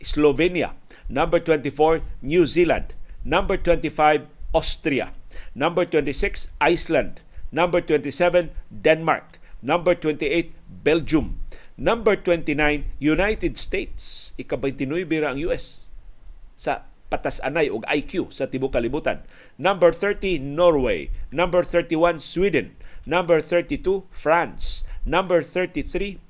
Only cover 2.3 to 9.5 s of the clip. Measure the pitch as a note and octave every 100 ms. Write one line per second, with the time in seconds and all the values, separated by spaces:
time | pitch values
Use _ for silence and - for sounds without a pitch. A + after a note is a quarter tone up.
2.3 | F3+ E3 D3 E3 G2+ - - - - -
3.3 | E3+ G3 F#3 F3 E3 D3+ - D3+ D3+ -
4.3 | - - E3 D3 - D#3+ B2+ - - -
5.3 | - - A#2+ D#3+ F3 E3+ D#3 C#3+ - G3+
6.3 | - - - D3+ F3 - D3 G2 - -
7.3 | - - C#3 F3 E3+ - D3+ C3+ - F3
8.3 | F3+ D#3+ - - G#2+ D#3 D#3+ D#3+ A#2 -
9.3 | - -